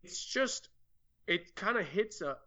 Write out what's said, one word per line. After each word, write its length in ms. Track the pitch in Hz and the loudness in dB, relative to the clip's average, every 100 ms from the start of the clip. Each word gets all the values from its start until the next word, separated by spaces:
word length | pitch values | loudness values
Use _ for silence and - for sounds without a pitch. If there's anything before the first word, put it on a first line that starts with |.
It's 220 | 180 - | -8 -8
just, 440 | - 254 262 - - _ - _ _ _ - | -4 2 2 0 -8 _ -20 _ _ _ 0
it 280 | 170 170 | 0 0
kinda 280 | - 190 240 | -4 0 2
hits 400 | 160 165 220 - | 2 2 0 0
a 140 | 151 135 | -4 -4